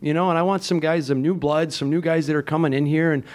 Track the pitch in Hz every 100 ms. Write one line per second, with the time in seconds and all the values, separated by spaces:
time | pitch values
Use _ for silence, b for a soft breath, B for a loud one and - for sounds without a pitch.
0 | 147 156 185 165 180 196 - 175 156 165
1 | 135 135 147 185 143 151 160 - 139 160
2 | 165 165 147 151 139 156 160 135 147 156
3 | 165 147 -